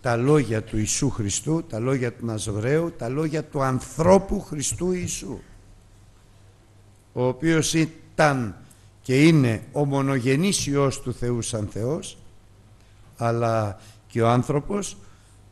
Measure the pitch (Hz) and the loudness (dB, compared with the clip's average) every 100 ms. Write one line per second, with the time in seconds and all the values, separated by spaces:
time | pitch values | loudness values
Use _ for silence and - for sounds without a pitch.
0 | 127 117 127 151 113 110 107 110 107 - | -4 0 4 4 4 -2 -2 -2 -2 -2
1 | 139 104 101 - 143 160 160 110 123 135 | -2 -2 -4 -4 -2 -4 -4 -6 -2 -2
2 | 120 117 117 110 110 104 113 151 170 - | -2 -6 -6 -6 -6 -4 0 0 -2 -6
3 | 120 135 160 156 - 147 135 131 - - | -6 -4 -2 -4 -6 -2 -2 -2 -4 0
4 | 165 196 190 208 - 156 131 - 180 180 | 6 6 6 -6 -6 -6 -6 -4 -2 -2
5 | 170 - - 113 - - - - - - | -4 -8 -10 -12 -14 -20 -20 -20 -20 -20
6 | - - - - - - - - - - | -20 -20 -20 -20 -20 -20 -20 -20 -20 -20
7 | _ 127 127 127 160 160 156 160 156 - | _ -2 -2 0 0 2 2 2 0 -2
8 | - - 156 135 113 90 - - - - | -8 2 2 2 -4 -8 -18 -20 -20 -12
9 | - 131 156 160 123 110 - 143 147 139 | 0 6 8 8 6 2 -4 -2 0 0
10 | 135 135 117 135 196 190 127 143 139 - | 0 0 2 2 2 -2 -2 0 0 -2
11 | - 117 120 123 110 113 101 - 113 160 | -8 -6 -4 -4 -4 -6 -6 -6 -6 -6
12 | - - - - - - - - - - | -8 -16 -20 -20 -20 -20 -20 -20 -20 -20
13 | - - 117 117 117 113 104 98 - - | -20 -4 -2 0 0 0 -2 -6 -16 -20
14 | - 117 113 123 120 143 - 202 196 - | -8 0 2 4 2 -2 -2 -6 -6 -12
15 | - - - - - | -20 -20 -20 -20 -20